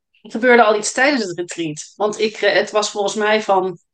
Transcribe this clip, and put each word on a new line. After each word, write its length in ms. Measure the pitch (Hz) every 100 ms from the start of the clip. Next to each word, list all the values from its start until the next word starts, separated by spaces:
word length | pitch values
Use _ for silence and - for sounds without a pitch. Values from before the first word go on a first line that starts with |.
| _ _
er 80 | -
gebeurde 320 | 226 247 233
al 120 | 214 214
iets 140 | 208
tijdens 300 | - 277 277
het 140 | 196 170
retreat. 540 | 175 - 160 151 - -
Want 220 | 208 208
ik, 160 | 214 -
eh, 160 | 202
het 160 | 190 208
was 200 | 214 208
volgens 240 | 208 202
mij 280 | 220 208 214
van, 360 | 208 190 185 175 _